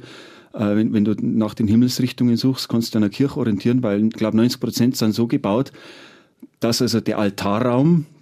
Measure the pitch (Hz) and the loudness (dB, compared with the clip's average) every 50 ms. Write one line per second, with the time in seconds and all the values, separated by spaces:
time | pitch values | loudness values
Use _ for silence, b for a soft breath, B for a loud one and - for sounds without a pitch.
0 | B B B B B B B B B B - - 107 101 104 107 110 117 113 107 | B B B B B B B B B B -8 -4 -2 0 2 2 0 0 0 0
1 | 104 110 104 - - - - 110 110 107 - - 113 101 107 113 123 127 127 - | 0 0 0 -2 -2 -2 0 0 -2 -2 -2 -2 0 2 4 4 4 2 2 0
2 | 123 123 - - 123 123 117 117 123 135 131 - - - 117 117 113 - - 110 | -2 -2 -2 0 0 2 2 2 0 0 -2 -2 -4 -4 -2 -2 -2 -2 0 0
3 | 104 101 - - 135 143 - 147 123 110 104 98 - 123 123 127 123 107 101 101 | 0 0 0 0 -2 -2 -2 -2 -2 -2 -2 0 0 0 0 2 0 0 0 0
4 | 107 110 110 110 110 107 104 110 117 123 123 - - 117 - - 117 123 123 - | 0 0 0 -2 -2 0 2 2 2 2 0 -2 -6 -4 -2 0 0 0 0 0
5 | 113 110 101 107 117 117 147 135 - - 101 120 135 - B B B B B B | 0 -2 0 0 -2 0 -2 -2 0 0 0 0 -2 -4 B B B B B B
6 | B B B B B B B _ - - _ _ - 117 117 - 127 113 113 113 | B B B B B B B _ -20 -20 _ _ -2 -2 0 0 0 0 0 -2
7 | - - 107 - 107 101 98 - - 101 101 110 120 123 120 127 143 165 175 165 | -2 -2 -2 -2 -2 -2 -2 -4 -4 -2 -2 0 0 0 2 2 4 4 4 2
8 | 147 - _ _ | 0 -2 _ _